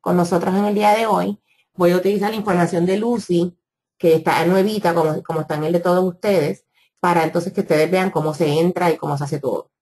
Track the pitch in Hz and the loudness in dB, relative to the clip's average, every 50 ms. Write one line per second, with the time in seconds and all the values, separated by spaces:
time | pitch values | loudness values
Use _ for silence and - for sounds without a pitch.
0 | - - 175 175 175 175 185 170 175 - 185 196 208 208 208 202 208 208 208 220 | -2 0 2 2 2 2 0 -2 0 0 -2 0 0 0 0 2 2 2 2 2
1 | 226 220 202 180 180 196 208 - _ _ _ _ _ _ _ - 175 175 175 185 | 2 0 0 0 -2 -4 -6 -10 _ _ _ _ _ _ _ 0 2 2 2 2
2 | 180 190 202 202 196 208 220 220 208 214 180 175 170 165 - 175 170 180 190 208 | 0 0 0 0 -2 -2 -4 -4 -4 -2 0 0 0 0 0 0 0 0 0 0
3 | 220 233 240 220 - - 180 170 170 175 - _ _ _ _ _ _ _ _ _ | 0 -2 -2 -4 -2 -2 0 0 0 -2 -6 _ _ _ _ _ _ _ _ _
4 | - 170 160 160 160 170 147 123 160 170 180 190 190 214 214 208 - 175 165 165 | 2 4 4 4 2 0 0 0 2 2 2 2 2 0 -2 -2 -2 0 0 2
5 | 156 156 156 - - - 170 156 151 - 160 151 156 160 175 175 175 180 180 180 | 0 0 -2 -4 -6 -6 -6 -6 -4 -4 -6 -4 -2 -2 -2 0 0 2 2 2
6 | 185 185 175 _ - 208 202 175 147 156 196 - _ _ _ _ _ _ _ _ | 0 -2 -4 _ -2 0 0 2 0 -2 -4 -8 _ _ _ _ _ _ _ _
7 | - 180 175 170 165 160 170 175 170 185 - - 196 - 165 151 156 165 180 185 | -2 0 2 2 0 0 -2 -4 -4 -4 -4 -6 -2 0 2 2 2 2 0 0
8 | 185 196 190 160 151 156 151 143 175 147 147 156 165 180 175 175 180 170 160 156 | 0 0 -2 -2 -4 -4 -2 -2 -2 0 2 2 2 0 0 0 0 0 0 -2
9 | - 147 147 139 143 139 156 143 135 127 104 78 - _ _ _ | -4 -6 -4 -4 -4 -4 -6 -4 -4 -4 -4 -4 -8 _ _ _